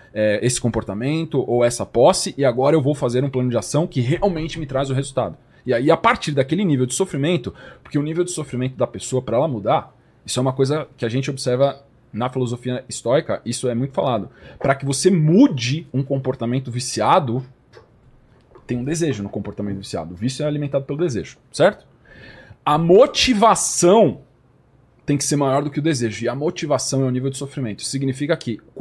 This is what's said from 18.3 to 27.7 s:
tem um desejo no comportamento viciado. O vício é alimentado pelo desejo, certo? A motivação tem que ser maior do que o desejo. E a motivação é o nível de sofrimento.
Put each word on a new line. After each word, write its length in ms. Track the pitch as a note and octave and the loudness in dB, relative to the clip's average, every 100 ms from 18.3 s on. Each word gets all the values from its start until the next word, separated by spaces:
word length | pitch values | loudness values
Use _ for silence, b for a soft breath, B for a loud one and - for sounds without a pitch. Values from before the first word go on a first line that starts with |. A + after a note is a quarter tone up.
| _ _ - | _ _ -20
tem 140 | - B2 | -8 -6
um 60 | |
desejo 400 | B2+ D#3+ E3 G#2+ | -4 -2 -2 -2
no 40 | G2+ | -6
comportamento 500 | - G2+ G2+ G2+ G2 | -8 -8 -8 -6 -6
viciado. 360 | F#2+ F#2+ E2 | -8 -8 -8
O 20 | F2 | -6
vício 280 | A#2 C3 | -6 -2
é 20 | D3+ | -4
alimentado 380 | D3 C#3+ C#3 | -2 -2 -4
pelo 160 | C3+ C#3 | -4 -4
desejo, 360 | F3 A2+ D#2 - _ | -2 -4 -8 -14 _
certo? 340 | - E3+ - _ _ B B B B B B | 2 2 2 _ _ B B B B B B
A 140 | - D3+ | 0 2
motivação 1400 | E3+ F#3 C#4+ B4+ - G#3+ A3 G3 - - F3 G#3+ F3+ - - _ _ _ _ _ _ _ | 6 8 8 4 0 4 6 4 2 2 6 6 6 2 -12 _ _ _ _ _ _ _
tem 140 | - D3 | -4 -2
que 60 | |
ser 100 | - | 0
maior 300 | D3 C#3 C3+ | 0 2 0
do 60 | D3 | 0
que 100 | D#3 | -2
o 20 | |
desejo. 420 | D3+ C#3 A#2 G2 | -2 0 -2 -2
E 40 | A#2 | -4
a 60 | |
motivação 680 | B2+ D#3 F3 D#3 C3+ - C3+ | -4 -4 -4 -2 -2 0 0
é 40 | C3+ | 0
o 40 | |
nível 180 | B2+ C3+ | 0 -4
de 80 | C3 | -6
sofrimento. 440 | C#3 - B2 | -8 -6 -6